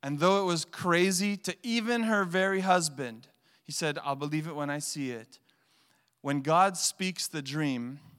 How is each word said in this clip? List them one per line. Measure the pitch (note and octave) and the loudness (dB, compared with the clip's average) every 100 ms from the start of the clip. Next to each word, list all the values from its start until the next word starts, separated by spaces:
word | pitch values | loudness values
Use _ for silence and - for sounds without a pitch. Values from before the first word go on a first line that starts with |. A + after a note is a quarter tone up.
And | C#3 C#3+ | -6 2
though | F3 G3 | 4 4
it | |
was | F#3+ E3+ | 4 0
crazy | - - F#3 E3+ F#3 F3+ G3+ G3+ | -4 -6 2 4 4 2 0 -2
to | - F3 | -6 -8
even | A#3+ A#3 A3 A#3+ | -2 -2 0 0
her | A3+ G#3+ | 2 2
very | F#3 F3+ F#3+ F#3+ | 2 2 2 0
husband, | F#3+ F3+ D#3+ C3+ B2+ A2+ - _ _ _ | 4 4 2 -4 -10 -10 -20 _ _ _
he | - | -12
said, | D3+ D#3+ D3 | -4 -2 -2
"I'll | - | -4
believe | C#3 D3 D3+ D#3 | -4 -2 -2 -4
it | |
when | D3 C#3+ | -6 -4
I | D3 | -4
see | D3 D#3 C3+ | -6 -6 -6
it." | A#2+ A2+ - _ _ _ _ _ _ _ _ | -6 -12 -20 _ _ _ _ _ _ _ _
When | C#3+ C#3+ | -2 -2
God | C3+ E3 F#3+ F3+ | 4 6 6 4
speaks | - - F#3 F3+ - | -4 -2 -4 -4 -6
the | D#3+ | -6
dream | C#3 D3+ D3+ B2+ A#2+ C#3+ - | -6 -2 0 -2 -4 -10 -18